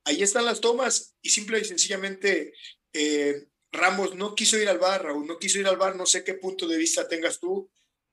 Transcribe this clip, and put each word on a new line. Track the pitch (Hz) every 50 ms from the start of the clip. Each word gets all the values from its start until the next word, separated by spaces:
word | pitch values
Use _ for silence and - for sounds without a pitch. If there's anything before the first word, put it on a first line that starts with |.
| -
ahí | 151 147 175 202
están | 196 - 240 233
las | 240 214 -
tomas | - 233 240 254 262 226 - - - - _ _
y | - -
simple | - 214 208 202 226 214
y | -
sencillamente, | - 180 160 - 196 196 190 196 196 190 190 202 196 185 160 - 151 - - - - - _ _ _
eh, | - 156 151 151 147 147 143 143 143 143 - - _ _ _ _
Ramos | - 156 175 190 196 196 190 180 185
no | 180 202 214 214
quiso | - 226 208 220 214
ir | 214 202
al | 180 175
var, | 185 185 196 185 170
Raúl, | 151 143 147 147
no | 160 170 -
quiso | 196 190 190 196
ir | 196 190
al | 185 185
var, | 190 190 190
no | 185 180
sé | - 190 175 -
qué | 196 190
punto | - 185 190 190 - 185 165
de | 165 160
vista | 165 170 - 180 160 -
tengas | 170 165 165 165 - -
tú | 339 359 381 403 381 - _ _ _ _ _ _ _ _